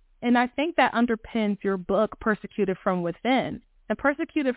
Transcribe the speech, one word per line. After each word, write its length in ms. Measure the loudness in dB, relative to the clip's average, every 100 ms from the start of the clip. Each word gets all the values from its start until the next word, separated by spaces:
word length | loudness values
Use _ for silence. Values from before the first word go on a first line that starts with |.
| _ _
And 140 | 2 2
I 120 | 2
think 280 | -2 -2 2
that 160 | 2
underpins 720 | 2 0 0 -4 -2 -2 -2
your 140 | -2 -2
book, 420 | 0 0 0 -2
Persecuted 560 | -2 -2 -4 -4 -2 -2
from 160 | -2 -2
Within. 640 | -2 -4 0 0 0 -6 -14 _ -8
And 80 | -2
Persecuted 580 | 0 -2 -4 -2 -2